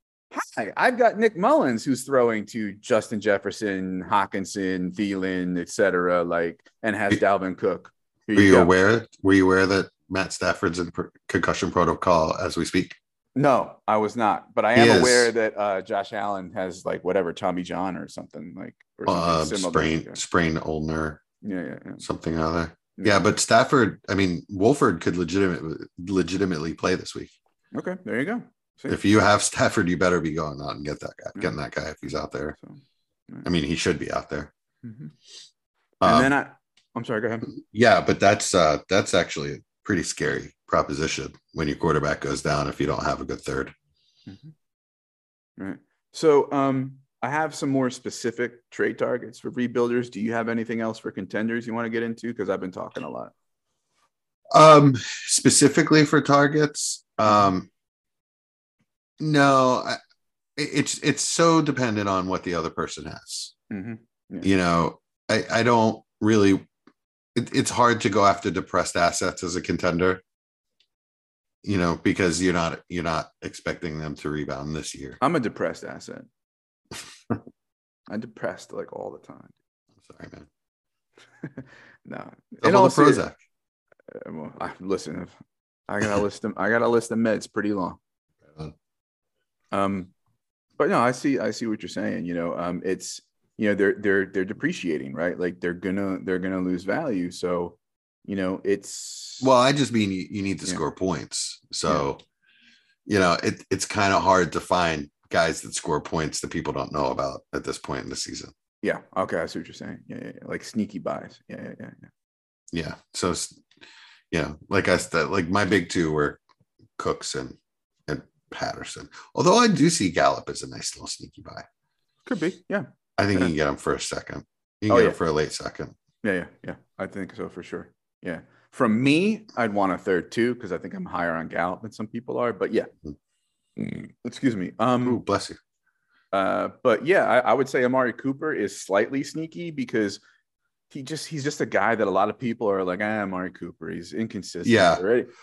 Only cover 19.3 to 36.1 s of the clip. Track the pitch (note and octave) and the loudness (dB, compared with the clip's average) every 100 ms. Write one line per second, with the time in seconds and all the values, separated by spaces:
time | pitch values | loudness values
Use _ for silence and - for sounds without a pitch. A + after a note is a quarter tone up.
19.3 | E2 D#2 G2+ F2+ D#2+ D#2+ D#2+ - - - | 2 0 -2 0 0 2 -2 -4 -10 -2
20.3 | F#2 E2 D#2+ - D#2 D#2 D#2+ D#2 D2+ _ | 0 2 0 -4 -4 -4 -4 -4 -8 _
21.3 | _ G#2 F#2 D#2 - - G2 - D#2+ E2 | _ -10 -8 -8 -12 -16 -12 -10 -6 -4
22.3 | E2 D#2+ E2+ D#2+ - _ - G2 G2 G2 | -2 0 0 -4 -8 _ -2 2 4 4
23.3 | - - A2+ B2+ C#3+ G#2 - - G2 F#2+ | 2 4 4 6 4 2 0 -4 0 0
24.3 | E2+ - G2 G#2+ C#3+ B2+ E2 G2 F2 E2 | -2 -6 2 2 4 2 2 -2 -2 0
25.3 | F#2+ G2 D#2+ D#2+ D2+ - - F2+ F#2+ E2 | 0 0 -2 -6 -10 -12 -12 -2 0 0
26.3 | F#2 F#2+ E2 D#2+ D2+ F#2+ F2+ - - - | 0 -2 -2 -6 -2 0 0 -4 -12 -14
27.3 | _ _ _ _ - - F#2 - A2 D#3 | _ _ _ _ -10 -8 -10 -6 -4 -4
28.3 | A#3+ - _ _ _ - E2+ G2 G#2+ G2 | -6 -10 _ _ _ -6 -2 4 6 6
29.3 | G#2 - - B2 - F2 F2 F2+ F2 D#2+ | 4 2 0 0 2 0 2 2 2 0
30.3 | D#2 D#2 C#2+ C#2 A1 D2 C#2+ - - - | -4 -6 -8 -10 -8 -8 -8 -12 -14 -14
31.3 | - F2 D2 C2+ - D#2 D#2 C#2 D2+ D2 | -6 -4 -4 -6 -6 -8 -10 -8 -6 -6
32.3 | C#2+ D2 - - C#3+ _ _ _ _ - | -6 -8 -10 -18 -20 _ _ _ _ -20
33.3 | F2+ - F2 D2 E2 F#2+ D2 C#2 C2+ - | -10 -2 0 0 0 0 -2 -4 -6 -6
34.3 | D2 D2 _ _ _ A#2 A2 D3+ - - | -8 -10 _ _ _ -20 -18 -20 -20 -20
35.3 | - - _ _ _ _ - F#2 | -20 -20 _ _ _ _ 0 4